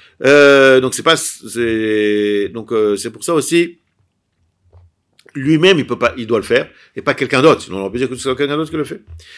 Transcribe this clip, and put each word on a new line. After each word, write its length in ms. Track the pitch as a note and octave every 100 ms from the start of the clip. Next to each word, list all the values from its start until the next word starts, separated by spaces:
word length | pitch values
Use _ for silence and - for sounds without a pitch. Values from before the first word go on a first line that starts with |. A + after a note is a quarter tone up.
| _ _ C3+
Euh, 540 | C#3+ C#3+ C#3 C3+ C3
donc 160 | B2+ B2+
c'est 80 |
pas, 120 | D3+ D#3
c'est, 1300 | - - A2 A2 A2+ A2 A2 G#2+ G#2 G#2 G#2 G2+ G2
donc, 220 | A2+ G#2+
euh, 240 | A2+ G#2+ G2+
c'est 160 | A#2
pour 120 | -
ça 120 | - D#3+
aussi, 420 | - E3+ E3+ F3 _ _ _ _ _ _ _ _ _ _ _ _ _ _ _ C#3
lui-même, 420 | C3+ D#3 F#3 F3
il 80 | B2
peut 140 | A2+
pas, 160 | A#2 B2+
il 80 | A2
doit 140 | A2+
le 40 |
faire, 240 | F#2 C3 D#3+ _ _ -
et 80 |
pas 100 | -
quelqu'un 300 | C3+ C3 C3
d'autre. 180 | D3+ A#2
Sinon, 160 | - F#2+
on 40 |
aurait 100 | G2
pu 80 | A#2+
dire 100 | B2+
que 60 | B2+
c'est 200 | C3 B2+
quelqu'un 220 | C#3+ D3
d'autre 140 | D#3
qui 60 | D#3
le 60 |
fait. 200 | C3+ - - - -